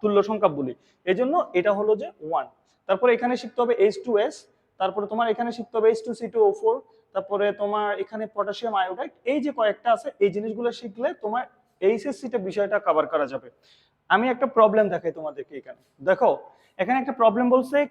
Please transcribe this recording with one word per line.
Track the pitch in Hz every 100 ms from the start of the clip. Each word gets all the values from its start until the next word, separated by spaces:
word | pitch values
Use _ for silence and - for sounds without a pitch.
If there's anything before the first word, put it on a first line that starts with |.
তুল্য | 208 202 202
সংখ্যা | 214 185 143
বলি। | 127 117 _ _ 180
এজন্য | 190 254 311 - 180
এটা | 202 202
হলো | 214 214
যে | 311 - 156
ওয়ান। | 156 - _ _ _ -
তারপরে | 196 247 233
এখানে | 240 247
শিখতে | 226 -
হবে | 240 233 208
এইচ | - 247
টু | 208 262
এস, | - - _ _ -
তারপরে | 190 202 202
তোমার | 220 233
এখানে | 220 240 233
শিখতে | 220 226
হবে | 220
এইচ | 226 247
টু | 226
সি | 220 233
টু | 202
ও | 202
ফোর, | 220 254 - _ _ 190
তারপরে | 190 196 208 208
তোমার | 202 208 208 190
এখানে | 196 220 214 208
পটাশিয়াম | 202 202 233 202
আয়োডাইড, | 185 185 302 - 240
এই | 285 285
যে | 247
কয়েকটা | 214 202 240 226
আছে, | 139 -
এই | 202 196
জিনিসগুলো | 220 214 233 233
শিখলে | 240 208 285 359
তোমার | 214 240 269 _ _ _
এইচ | 190 226 285
এস | -
সি | 247
টা | 233 185
বিষয়টা | 202 202 208 185
কভার | 156 147
করা | 156 135
যাবে। | 135 123 _ _ _ _ _ -
আমি | 185 254
একটা | 247 269 226
প্রবলেম | 214 214 202
দেখাই | 175 170 160
তোমাদেরকে | 151 139 - 139
এখানে। | 131 - _ _ 170
দেখো, | 185 220 - - _ _ -
এখানে | 185 262
একটা | 262 247
প্রবলেম | 226 214 247 254
বলছে, | 254 285 285